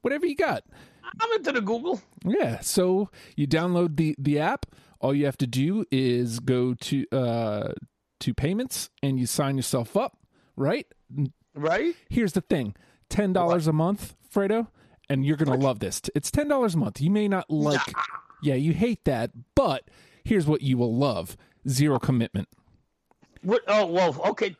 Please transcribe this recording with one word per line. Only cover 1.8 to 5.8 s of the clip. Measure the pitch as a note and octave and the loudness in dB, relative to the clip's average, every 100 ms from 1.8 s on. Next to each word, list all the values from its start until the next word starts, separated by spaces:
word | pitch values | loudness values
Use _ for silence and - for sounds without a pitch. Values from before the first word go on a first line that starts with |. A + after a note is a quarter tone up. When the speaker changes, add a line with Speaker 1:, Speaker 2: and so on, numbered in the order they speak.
| D#4+ A#3 - - | -2 -6 -8 -8
Speaker 1:
Yeah, | F3+ D#4 E4 A#2 | -2 0 0 -2
so | - - F#3 F#3+ G#3 - - - | -2 0 2 2 -2 -8 -14 -4
you | C#3+ | 0
download | D#3 F3+ F3 F3 D3 | 2 2 2 0 0
the, | D#3+ D3 | 0 0
the | C#3 D3 | 0 2
app. | D#3+ C#4 - - _ _ | 0 -2 -8 -16 _ _
All | B2+ | -2
you | C#3+ C#3+ | 2 0
have | C3 | 0
to | C3 | -2
do | B2 D3 G#3 | 0 0 0